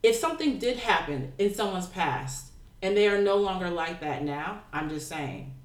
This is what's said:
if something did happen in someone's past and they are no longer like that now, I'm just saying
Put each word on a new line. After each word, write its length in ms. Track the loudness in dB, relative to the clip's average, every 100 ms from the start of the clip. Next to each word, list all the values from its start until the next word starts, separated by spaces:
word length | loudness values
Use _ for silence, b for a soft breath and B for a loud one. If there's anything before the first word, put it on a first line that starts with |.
if 140 | 4 4
something 420 | 0 2 0 2
did 200 | -2 -2
happen 540 | 2 2 2 -4 -6 0
in 160 | 0
someone's 320 | 2 -2 -2 -6
past 600 | -2 0 0 -4 -10 -12 -18 -20 -6
and 140 | 0 4
they 120 | 6
are 120 | 6
no 160 | 4 4
longer 320 | 4 0 -2
like 300 | -2 -4 -4
that 220 | -4 -2
now, 380 | -2 -4 -6 -8 -8
I'm 160 | -6 -4
just 200 | -6 -6
saying 440 | -6 -6 -8 -10 -14